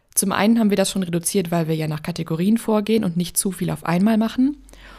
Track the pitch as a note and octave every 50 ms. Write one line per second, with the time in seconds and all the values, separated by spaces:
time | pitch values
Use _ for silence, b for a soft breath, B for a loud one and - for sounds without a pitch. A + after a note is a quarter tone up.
0 | _ _ - - G3+ G3 - - F#3+ A3 A#3 A#3 A3+ G3+ G3+ F#3+ F#3+ - - G3
1 | F#3 E3+ E3+ E3+ E3+ - - G3+ F3+ E3+ F3 E3+ D#3+ D#3 D#3+ D#3 D#3 D#3 D3+ D3+
2 | D#3 F3 E3 - E3 - E3 D#3+ F3+ G#3 A3+ A3+ - A3+ G#3+ G#3+ G#3 G#3+ A3 A3
3 | A3 F3+ E3 F3 F3 - - - - G3 F#3 - F3 D#3+ D#3 - - - E3+ F3+
4 | G3 A3+ A3+ G#3+ A3+ A3 - B3+ B3+ C#4+ D4 - B B B B B B B